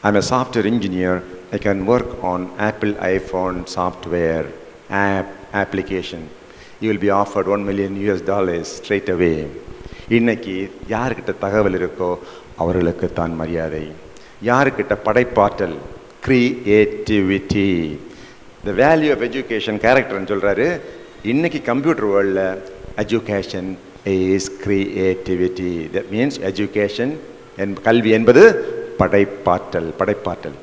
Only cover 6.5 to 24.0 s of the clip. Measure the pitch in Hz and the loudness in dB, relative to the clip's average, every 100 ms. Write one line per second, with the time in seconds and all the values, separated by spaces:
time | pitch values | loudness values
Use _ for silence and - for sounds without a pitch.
6.5 | - - - 110 101 101 98 101 104 92 | -20 -20 -6 -4 0 2 2 2 0 0
7.5 | 101 98 98 98 98 101 95 92 98 95 | 0 0 -2 -2 -2 -2 -2 0 0 0
8.5 | 85 80 - - 101 - 90 87 78 76 | -2 -6 -12 -2 -2 0 2 2 2 -4
9.5 | - - - - - - 117 117 110 101 | -10 -16 -16 -16 -16 0 2 4 0 -4
10.5 | 95 95 - 98 107 127 117 - 95 98 | -6 -8 -10 -6 -4 -2 -4 -6 -4 0
11.5 | 104 101 92 90 - 90 87 - - - | 2 2 2 -2 -2 -4 -4 -8 -18 -20
12.5 | - 85 87 85 87 90 - 85 82 80 | -4 0 2 0 0 -4 -2 -4 -4 -4
13.5 | 82 80 78 76 78 - - - - 107 | -4 -4 -6 -10 -14 -20 -20 -20 -8 0
14.5 | 123 139 131 104 98 - 110 123 - 101 | 4 2 0 -2 0 2 2 4 4 2
15.5 | - 95 76 - - - - - 131 120 | 2 -4 -4 -12 -16 -20 -12 2 4 4
16.5 | - - 107 104 - - 107 95 98 - | 0 4 6 6 2 0 2 4 0 0
17.5 | 104 98 90 80 73 - - - - - | 0 2 2 -2 -6 -14 -18 -20 -20 -20
18.5 | - 101 95 135 160 151 127 120 123 127 | -10 -4 2 4 6 4 2 0 -4 -4
19.5 | 113 101 107 113 131 120 98 95 101 101 | -4 -2 0 6 6 4 -4 -2 0 2
20.5 | 98 139 175 - - - - 101 127 165 | 2 0 -2 -8 -18 -20 -10 -2 2 2
21.5 | 156 123 123 143 165 107 98 98 95 95 | -2 -2 0 2 0 2 2 2 2 0
22.5 | 95 - - - - 104 113 107 101 95 | -2 -10 -16 -14 -6 -2 -2 0 -4 -2
23.5 | 98 92 92 - - | -6 -8 -10 -14 -10